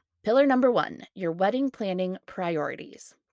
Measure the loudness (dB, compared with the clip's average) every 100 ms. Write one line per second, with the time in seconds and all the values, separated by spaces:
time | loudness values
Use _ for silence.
0 | _ _ 2 4 4 4 4 4 0 -6
1 | -16 -6 -6 0 0 2 -2 -2 -4 -2
2 | -4 -6 -10 -6 -4 -2 -4 -8 -14 -16
3 | -18 -18 _